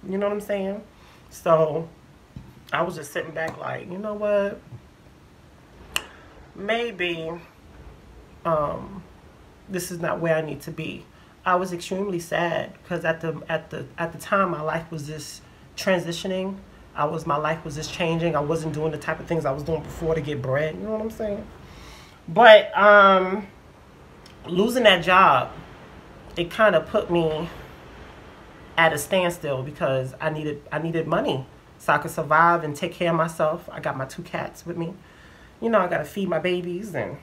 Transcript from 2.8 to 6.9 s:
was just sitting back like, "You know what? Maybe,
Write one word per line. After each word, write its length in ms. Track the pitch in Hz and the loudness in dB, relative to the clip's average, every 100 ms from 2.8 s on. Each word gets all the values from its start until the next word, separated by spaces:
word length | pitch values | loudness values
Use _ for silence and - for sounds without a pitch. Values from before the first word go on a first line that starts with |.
was 140 | 180 160 | -2 -4
just 160 | 147 | -8
sitting 200 | 180 165 | -8 -8
back 280 | 156 160 - | -8 -8 -8
like, 300 | 131 135 - | -10 -10 -10
"You 80 | 180 | -10
know 160 | 214 208 | -8 -4
what? 440 | 208 208 202 208 - - - - - - - - - - - - - - - - - - - - | 0 2 0 -6 -16 -20 -20 -20 -20 -20 -20 -20 -20 -20 -20 -20 -12 -12 -12 -20 -20 -20 -20 -14
Maybe, 760 | 196 226 240 | -4 -4 -4